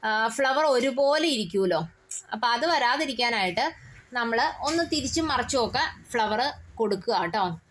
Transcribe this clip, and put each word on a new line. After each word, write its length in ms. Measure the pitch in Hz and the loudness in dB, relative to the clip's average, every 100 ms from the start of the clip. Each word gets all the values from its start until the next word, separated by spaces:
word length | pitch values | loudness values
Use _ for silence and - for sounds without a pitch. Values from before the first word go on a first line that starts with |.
| 220 | -2
ആ, 40 | 214 220 220 | 0 0 0
ഫ്ലവർ 280 | 269 269 311 254 | 2 2 4 4
ഒരുപോലെ 520 | 262 262 277 302 330 262 | 2 2 2 4 2 0
ഇരിക്കുമല്ലോ. 460 | 185 196 190 165 165 - _ - - | -2 0 2 0 -2 -10 _ -12 -8
അപ്പൊ 120 | 214 240 240 | -2 0 2
അത് 100 | 311 | 2
വരാതിരിക്കാനായിട്ട് 920 | 320 240 269 302 240 240 233 185 175 285 320 - - - 254 | 2 2 2 -2 -2 0 0 0 0 -2 -4 -20 -20 -10 -4
നമ്മൾ 220 | 233 233 285 - 277 | -2 0 0 0 -2
ഒന്ന് 160 | 330 330 | 0 0
തിരിച്ചു 280 | 302 269 - 320 | -2 -2 -2 0
മറിച്ചുമൊക്കെ 540 | 262 233 277 220 254 311 - - | -2 0 0 0 0 -2 -4 -8
ഫ്ലവർ 280 | 240 214 214 269 - - - | -2 0 0 -2 -4 -16 -2
കൊടുക്കുക 360 | 214 196 - 196 | 0 0 0 0
കേട്ടോ. 220 | 170 208 185 165 _ | 0 0 -2 -2 _